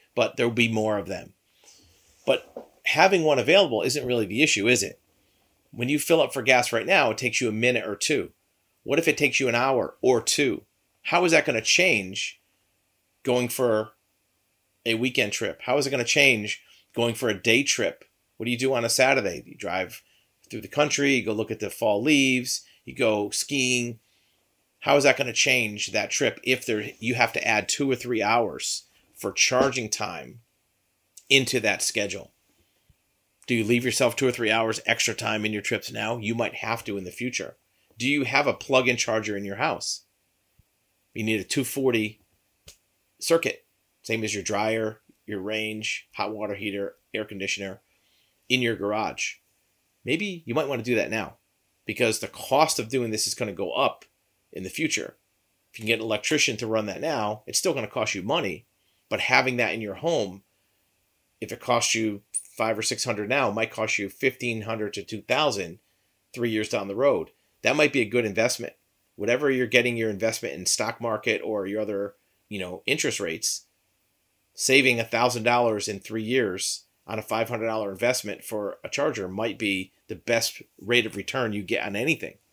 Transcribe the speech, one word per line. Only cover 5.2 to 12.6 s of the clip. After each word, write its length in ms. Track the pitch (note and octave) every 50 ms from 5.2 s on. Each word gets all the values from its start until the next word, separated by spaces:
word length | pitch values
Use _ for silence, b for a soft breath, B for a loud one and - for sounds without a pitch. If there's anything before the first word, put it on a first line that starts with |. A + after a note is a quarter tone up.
| _ _ _ _ _ _ _ _ _ _
When 160 | - G#2+ A#2+ C3
you 100 | D3 D3
fill 240 | - - E3 E3
up 120 | C#3+ - -
for 80 | C3+
gas 320 | A2 C3 C3 B2 A#2 - A#2
right 120 | A2+ -
now, 240 | D#3+ G3 E3+ C#3 A#2
it 80 | A2 -
takes 220 | B2 A#2+ - -
you 80 | B2+ A2+
a 60 | G#2+
minute 340 | A2 A#2+ B2+ B2 A2+ F2+ G#2
or 80 | G2+
two. 360 | - - - D3+ A#2+ E2+ D#2 - _ _ _ _ _ _ _ _ _ -
What 160 | - C#3 D#3+
if 80 | E3 D#3+
it 100 | D3 -
takes 220 | D3 C3+ A#2 -
you 80 | C#3 B2
an 80 | A2+
hour 400 | A#2+ B2+ C3+ C3 A#2+ F#2 D2+ - _
or 200 | - B2 B2+ A2
two? 420 | - - - - C#3+ C3+ - - - _ _ _ _ _ _ _ -
How 200 | - D#3 F3 F3+
is 80 | E3+
that 140 | E3 D3+ -
gonna 160 | - B2+ A2+
change 800 | - - - E3+ F3+ F#3 C#3 G#2 F#2+ F#2 G2 - - - - _ _ _ _ _